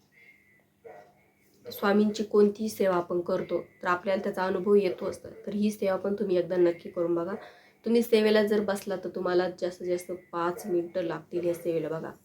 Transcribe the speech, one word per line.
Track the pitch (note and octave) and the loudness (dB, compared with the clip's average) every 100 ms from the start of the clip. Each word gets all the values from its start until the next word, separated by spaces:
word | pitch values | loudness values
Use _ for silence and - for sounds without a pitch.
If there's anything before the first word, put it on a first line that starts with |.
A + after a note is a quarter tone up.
| _ _ - _ _ _ _ _ - - - _ _ _ _ _ - | _ _ -20 _ _ _ _ _ -20 -20 -20 _ _ _ _ _ -16
स्वामींची | - G3+ G#3 G#3+ A3 | -2 2 4 4 0
कोणतीही | G#3 G#3 G#3 G#3 A3 | 2 6 6 4 -4
सेवा | - F#3+ | 0 2
आपण | F3 F3 F3+ | 2 0 -2
करतो | E3+ F3+ E3 E3+ - _ | -2 -2 -2 -4 -6 _
तर | F#3 | -2
आपल्याला | F3 G3+ G3 | -2 0 -2
त्याचा | G3+ F#3+ | -2 -2
अनुभव | F#3 F#3+ G3+ | -2 0 4
येतो | G3+ F3+ - F#3+ | 4 4 -2 -6
असतो. | - - - - | -8 -12 -14 -8
तर | |
ही | G3+ G#3+ | -2 0
सेवा | G#3+ G3 F#3 | 0 -2 0
पण | G3 | -2
तुम्ही | G3+ G3 F3+ | -2 0 0
एकदा | E3+ F3+ | 2 2
नक्की | E3+ E3+ G3+ | 2 2 -6
करून | F3+ E3+ | -4 -2
बघा. | E3+ F3 G#3 - - - _ | -2 -2 -8 -12 -20 -20 _
तुम्ही | A3 A#3 | 0 2
सेवेला | A3+ A3 G#3+ G#3+ | 4 4 6 4
जर | G#3 G#3 | 4 2
बसला | G3+ G3 G3+ F#3 | 0 -4 -4 -8
तर | F3+ | -6
तुम्हाला | F#3 F3+ F3+ F#3 - | -4 0 2 0 -2
जास्तीत | F3 - F3+ | -6 -4 -4
जास्त | F3+ - F3+ - | -4 -4 -12 -8
पाच | F3 E3+ F3+ G#3 | -4 -2 -4 -2
मिनिटं | F3 E3+ F#3 | -2 -2 -4
लागतील | E3+ D#3 - F3 E3+ | -4 -6 -6 -4 -2
या | |
सेवेला. | E3+ E3+ E3 D3+ | -2 -2 -2 -2
बघा, | D#3+ C3+ - | -6 -8 -14